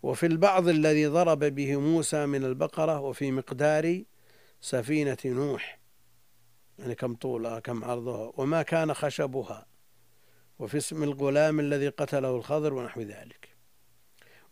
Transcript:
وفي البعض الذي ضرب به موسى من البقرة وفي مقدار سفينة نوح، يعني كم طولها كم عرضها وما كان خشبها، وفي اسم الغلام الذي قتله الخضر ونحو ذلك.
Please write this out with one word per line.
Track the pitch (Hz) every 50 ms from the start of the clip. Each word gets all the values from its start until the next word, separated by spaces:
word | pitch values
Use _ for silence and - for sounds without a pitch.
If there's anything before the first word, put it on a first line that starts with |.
| -
وفي | 139 127 - -
البعض | 170 165 160 180 202 190 185 180 175
الذي | 170 156 151 156 151 151 151
ضرب | 147 143 170 180 170 160 143
به | 147 147 139 139 143 135 139
موسى | 139 139 156 165 165 151 - - 151 147
من | 143 143 139 135
البقرة | 131 127 135 160 - - - 156 156 160 147
وفي | 139 139 123 - 143 139 131
مقدار | 131 127 - 143 127 151 151 151 156 156 165 175 185 214 _ - _ - - - - - - - _
سفينة | - - - 127 113 113 151 151 147 143 - - -
نوح، | 135 123 123 143 143 135 104 - - - - _ - - _ - _ - _ _ _ - - - - - - _ - - -
يعني | - 127 117
كم | - - 127 120
طولها | 113 - 131 123 113 113 117 113 113
كم | - - 120 113 107
عرضها | 117 123 120 117 127 120 110 110 117 -
وما | - 131 139 160 165 147
كان | - 170 165 160 156 143
خشبها، | - - 147 131 - 151 135 127 135 117 - - - - _ - _ _ _ _ - _ - - _ _ _ _ - _ _ _ -
وفي | 131 104 135
اسم | 147 139 - 156 160 151
الغلام | 143 143 135 139 139 139 143 151 156 156 151
الذي | 147 143 143 143 139 143
قتله | - - 147 - - 139 131 131 127
الخضر | 120 107 - 147 156 151 151 135
ونحو | 131 120 113 - 123
ذلك. | 110 104 104 101 - - - - - - - _ - _ - - - _ - _ _ _ _ - - - - - - _